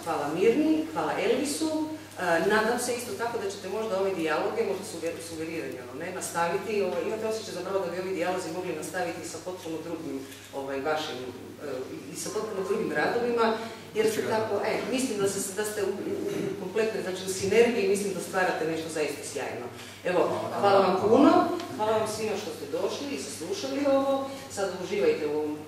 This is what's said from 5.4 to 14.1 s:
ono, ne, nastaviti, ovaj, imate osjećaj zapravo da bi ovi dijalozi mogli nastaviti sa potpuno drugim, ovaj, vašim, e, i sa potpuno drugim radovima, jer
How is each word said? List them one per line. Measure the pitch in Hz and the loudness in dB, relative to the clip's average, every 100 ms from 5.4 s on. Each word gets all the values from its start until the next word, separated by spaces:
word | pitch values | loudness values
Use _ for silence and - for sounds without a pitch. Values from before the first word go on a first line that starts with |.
| 160 165 135 131 | -6 -6 -6 -8
ono, | - 127 | -10 -10
ne, | 175 | -8
nastaviti, | 180 - 170 170 - - 208 | -6 -4 0 0 0 0 0
ovaj, | 196 262 | 2 0
imate | 220 214 220 | -2 -2 -2
osjećaj | 220 185 | -4 -4
zapravo | 180 180 196 | -6 -2 0
da | 175 | 0
bi | 175 | -4
ovi | 185 190 | -4 -2
dijalozi | 180 185 160 170 | 0 0 -4 -6
mogli | 180 156 | -4 -4
nastaviti | - 185 175 165 175 | -4 -4 -4 -4 -8
sa | 160 180 | -8 -8
potpuno | 185 160 160 165 | -8 -8 -8 -6
drugim, | 160 147 135 131 - - 143 | -8 -6 -8 -8 -14 -10 -8
ovaj, | 135 139 | -4 -4
vašim, | 139 156 151 123 | 0 -2 -2 -6
e, | 127 - - - 147 131 131 160 - | -8 -10 -14 -12 -8 -6 -6 -10 -10
i | - | -8
sa | - | -6
potpuno | 214 202 190 - | -4 -4 -4 -2
drugim | 208 - | 0 0
radovima, | - 190 240 240 233 226 220 - - - 214 | 0 0 2 0 2 2 2 -4 -10 -8 2
jer | 220 | 2